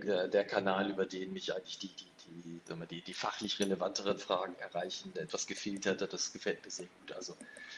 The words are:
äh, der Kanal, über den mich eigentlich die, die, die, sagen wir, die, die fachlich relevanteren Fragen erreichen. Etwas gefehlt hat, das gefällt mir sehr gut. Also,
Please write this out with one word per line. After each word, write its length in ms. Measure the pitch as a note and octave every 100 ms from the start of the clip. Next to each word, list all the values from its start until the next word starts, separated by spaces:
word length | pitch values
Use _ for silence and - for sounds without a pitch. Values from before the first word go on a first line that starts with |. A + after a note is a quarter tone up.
äh, 260 | G2 F#2 F#2
der 140 | G2+
Kanal, 480 | - G#2+ F#2+ F#2+ G2+
über 140 | F#2+
den 280 | F#2 F#2 F#2+
mich 200 | F#2+ -
eigentlich 260 | F#2+ - -
die, 80 | G2
die, 540 | - - - E2+ E2
die, 180 | E2+ E2+
sagen 140 | - E2
wir, 80 | E2
die, 140 | E2+
die 120 | F2+
fachlich 460 | - G#2+ - G#2+ -
relevanteren 600 | G2 F2+ F2+ G#2 G2+ G2
Fragen 360 | - F2+ F#2 F2
erreichen. 520 | F#2+ F2 F#2 - F#2+
Etwas 320 | F2+ D#2+ G2+ -
gefehlt 400 | G2 G#2 G2 G2
hat, 140 | F#2
das 300 | G2 F2+ -
gefällt 320 | - G2+ -
mir 60 | -
sehr 180 | - F2 -
gut. 160 | -
Also, 200 | F#2 F2+ - - - -